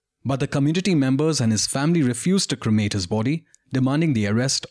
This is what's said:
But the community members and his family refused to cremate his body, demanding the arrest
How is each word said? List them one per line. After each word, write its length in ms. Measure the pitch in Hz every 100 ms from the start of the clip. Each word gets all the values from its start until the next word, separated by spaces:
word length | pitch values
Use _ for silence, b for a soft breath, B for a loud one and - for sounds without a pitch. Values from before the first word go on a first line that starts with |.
| _ _ 120
But 140 | 135
the 80 | 127
community 480 | 147 143 165 196 165
members 440 | 131 135 156 143
and 120 | 117
his 160 | 107 -
family 340 | 135 147 175
refused 480 | 127 120 175 190 -
to 80 | 143
cremate 360 | 120 110 104
his 120 | 104 90
body, 400 | 110 113 160 - b b
demanding 420 | 127 127 143 165
the 120 | 117 101
arrest 400 | 110 135 - -